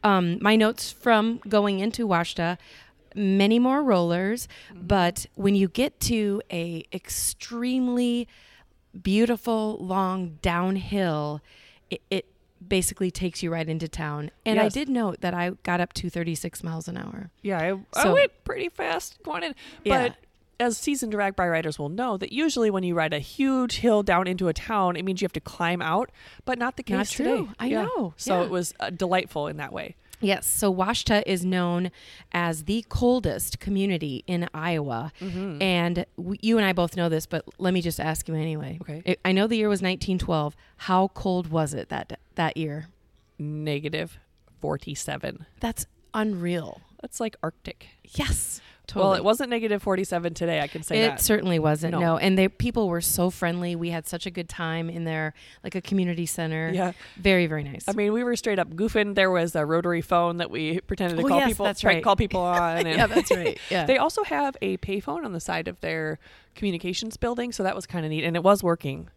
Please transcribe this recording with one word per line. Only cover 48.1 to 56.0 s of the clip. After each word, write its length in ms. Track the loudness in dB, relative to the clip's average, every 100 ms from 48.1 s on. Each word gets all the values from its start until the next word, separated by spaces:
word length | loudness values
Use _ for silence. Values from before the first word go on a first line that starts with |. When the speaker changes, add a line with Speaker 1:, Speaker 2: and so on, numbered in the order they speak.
| -4 0 0 -4 -10 -14 -20 -8 2
Speaker 2:
Well, 80 |
Speaker 1:
Totally. 140 | 4 4
Speaker 2:
it 60 | 4
wasn't 240 | 2 0
negative 320 | 0 0 0
forty-seven 500 | 0 0 0 -2 -2
today, 280 | -2 -2 0
I 60 | -2
can 140 | -6
say 180 | -2 2
Speaker 1:
It 40 | 2
Speaker 2:
that. 120 | 2
Speaker 1:
certainly 380 | 2 4 4 4
wasn't. 320 | 4 2 0
Speaker 2:
No. 80 | 2
Speaker 1:
No. 180 | 4 4
And 200 | 4 4
they, 100 | 4
people 400 | 2 -2 0 0
were 140 | 0
so 280 | 0 2 0
friendly. 460 | 0 -2 -2 -4 -2
We 140 | -4
had 160 | -4 -6
such 180 | -8 -8
a 60 |
good 160 | -8 -10
time 400 | -6 -4 -2 -4
in 140 | -4
there, 300 | -4 -2 -4 -6 -20 -14
like, 120 | -8 -8
a 60 |
community 440 | -2 0